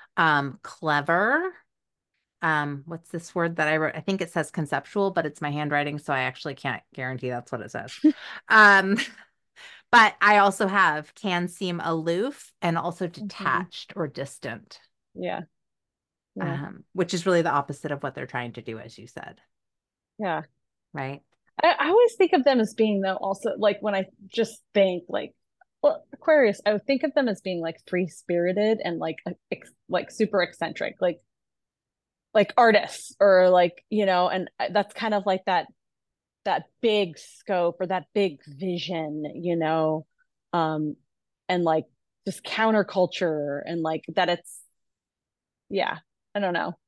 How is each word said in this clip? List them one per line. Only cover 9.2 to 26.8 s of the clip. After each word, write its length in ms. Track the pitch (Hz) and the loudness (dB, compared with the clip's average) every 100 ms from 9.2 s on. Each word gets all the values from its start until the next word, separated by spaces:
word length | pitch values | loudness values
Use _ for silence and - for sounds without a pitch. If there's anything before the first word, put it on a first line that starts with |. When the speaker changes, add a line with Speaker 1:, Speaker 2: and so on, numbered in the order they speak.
| - _ _ _ - - _ | -20 _ _ _ -20 -20 _
Speaker 1:
but 240 | 240 214 - | 6 6 4
I 180 | 208 208 | 4 6
also 280 | 202 196 196 | 6 4 0
have 480 | 196 175 151 156 | 2 2 0 -6
"can 340 | - 202 175 175 | -8 -4 -2 -4
seem 320 | - 185 170 | -6 -6 -4
aloof" 720 | 165 165 160 175 247 285 - - | -4 -2 -2 -2 -2 -6 -18 -6
and 160 | 175 165 | -2 -2
also 300 | 170 170 180 | -4 -6 -8
Speaker 2:
Mm-hmm. 160 | - 208 | -8 -14
Speaker 1:
"detached" 680 | - 175 127 185 - - - | -6 -2 -2 -2 -12 -14 -8
or 120 | 156 | -8
"distant." 680 | 135 135 - 127 113 - - _ _ _ | -8 -12 -10 -12 -12 -16 -20 _ _ _
Speaker 2:
Yeah. 280 | 190 180 - 156 _ _ _ _ _ _ _ _ | -12 -8 -8 -10 _ _ _ _ _ _ _ _
Yeah. 320 | 202 160 139 143 | -10 -6 -6 -8
Speaker 1:
Um, 180 | - - | -14 -10
which 220 | 180 175 | -6 -4
is 100 | 180 | -2
really 160 | 180 175 | 0 2
the 100 | 165 | 2
opposite 420 | 143 143 143 151 | 0 -2 -8 -8
of 100 | 143 | -8
what 120 | 139 | -8
they're 120 | 135 131 | -10 -10
trying 260 | 127 120 | -8 -10
to 80 | 113 | -12
do, 160 | 110 110 | -12 -12
as 200 | 120 - | -14 -20
you 80 | - | -20
said. 340 | - - - _ _ _ _ _ _ _ - | -18 -18 -20 _ _ _ _ _ _ _ -8
Speaker 2:
Yeah. 240 | 202 156 156 _ _ _ _ | -6 -6 -8 _ _ _ _
Speaker 1:
Right? 300 | 147 131 139 _ _ _ - | -10 -10 -10 _ _ _ 0
Speaker 2:
I, 140 | 330 - | 2 2
I 100 | 294 | 2
always 260 | 415 480 - | 4 4 4
think 180 | 370 | 2
of 100 | 302 | 4
them 160 | 262 254 | 4 4
as 140 | 220 | 2
being, 260 | - 220 202 | 0 0 2
though, 160 | 190 190 | -2 -2
also, 360 | 196 190 226 - | -4 -4 -6 0
like, 220 | 208 208 | 0 0
when 140 | 214 | -2
I 100 | 196 190 _ 196 | -2 -4 _ -8
just 360 | - 220 - _ | -4 -4 -6 _
think, 300 | 208 190 175 175 | 2 2 0 -4
like, 260 | - - _ _ _ _ _ | -6 -6 _ _ _ _ _
well, 240 | 294 - - | 0 0 -8
Aquarius, 480 | - - 311 233 196 | -6 2 4 4 2
I 80 | 208 | -2
would 120 | 208 | -2